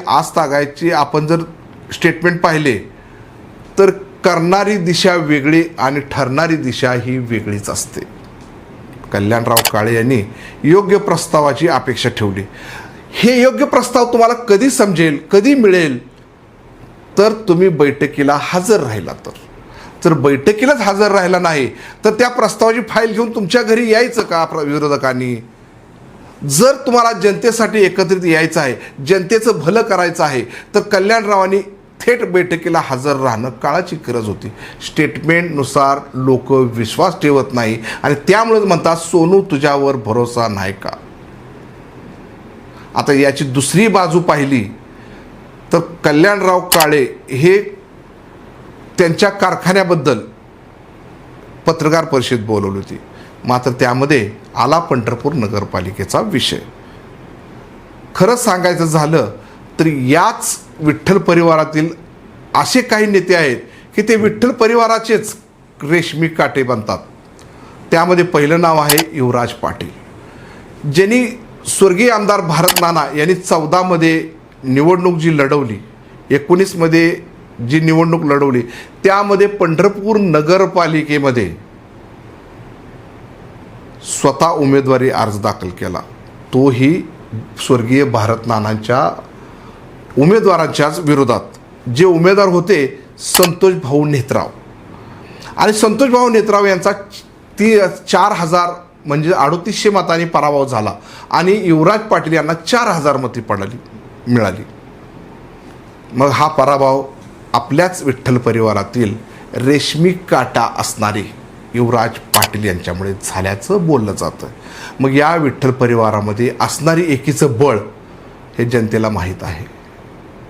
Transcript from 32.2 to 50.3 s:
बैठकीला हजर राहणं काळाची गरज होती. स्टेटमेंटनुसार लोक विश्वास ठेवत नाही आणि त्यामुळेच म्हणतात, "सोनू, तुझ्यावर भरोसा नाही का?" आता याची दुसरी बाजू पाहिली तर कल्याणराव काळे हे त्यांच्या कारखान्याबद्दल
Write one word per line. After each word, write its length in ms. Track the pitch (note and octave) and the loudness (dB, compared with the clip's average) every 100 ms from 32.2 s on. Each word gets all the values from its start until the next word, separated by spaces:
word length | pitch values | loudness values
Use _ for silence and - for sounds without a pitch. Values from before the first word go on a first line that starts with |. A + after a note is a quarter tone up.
| G3+ | 0
बैठकीला 500 | F3+ F3+ E3+ E3+ E3 | 0 0 -2 -2 -2
हजर 320 | - B2+ C#3+ C3+ | -2 -4 -2 -2
राहणं 340 | C3 A2 B2+ | -2 -2 -6
काळाची 460 | - D3 D#3+ F#3 E3 | -6 -4 -4 -4 -10
गरज 320 | - A#2+ A2 | -6 -6 -6
होती. 200 | F2+ G2+ - - - - | -8 -12 -16 -20 -16 -8
स्टेटमेंटनुसार 1120 | - D3 B2+ D3+ E3+ F3 C#3+ B2+ D3 C#3 C#3 - | -2 -2 -2 0 0 0 -4 -2 0 2 0 -4
लोक 380 | B2+ C3 B2+ - | -4 0 0 2
विश्वास 600 | C3+ B2 A2+ A2 - F3+ F3+ | 0 0 -2 -6 -2 -2 0
ठेवत 220 | D3 C#3 B2 | 0 2 0
नाही 260 | B2+ A2+ A2+ - - | -2 -2 -4 -8 -6
आणि 120 | C#3 | -2
त्यामुळेच 500 | C#3+ - G3+ A3+ A3 | -2 2 2 4 2
म्हणतात, 320 | G3 E3+ E3 E3 | 2 0 0 -2
"सोनू, 460 | - F3+ E3 F#3+ | 0 0 4 2
तुझ्यावर 540 | - C#3+ D3 C#3+ C#3 C3 | 2 0 0 2 0 -2
भरोसा 520 | A2 A#2 A#2+ A#2+ A2+ | -2 -2 -2 -2 -4
नाही 240 | G2+ F#2+ | -4 -6
का?" 180 | G2 - - - - - - - - - - - - - - - - - - - - - | -8 -10 -12 -16 -20 -20 -20 -20 -20 -20 -20 -20 -20 -20 -20 -20 -20 -20 -20 -20 -20 -8
आता 180 | D3 - | -4 0
याची 320 | C#3 C#3 C3+ | 2 2 0
दुसरी 440 | C#3+ C3 C3 E3 A3 | -2 -2 0 2 4
बाजू 320 | G3 F3+ E3+ | 2 2 0
पाहिली 440 | F3 D3+ C#3 C3 G2+ - - - - - - - - - - | 0 0 0 0 -2 -10 -20 -20 -20 -20 -20 -20 -20 -20 -2
तर 80 | F3 E3 - | -2 -2 -4
कल्याणराव 560 | D#3 D3 G3 G3+ F#3+ F3+ | 0 4 4 4 2 0
काळे 460 | F3+ F3+ D3+ D3+ B2 - - | 2 2 4 2 0 -6 -10
हे 480 | C3 E3+ G3 G3+ - - - - - - - - - - - - - | 0 4 4 0 -12 -20 -20 -20 -20 -20 -20 -20 -20 -20 -20 -14 0
त्यांच्या 300 | E3+ E3 G3+ | 0 2 0
कारखान्याबद्दल 920 | G3 F#3 D#3+ E3+ F#3+ F#3 E3+ C#3+ A2+ G#2+ | 0 -2 0 0 0 2 0 0 -2 -4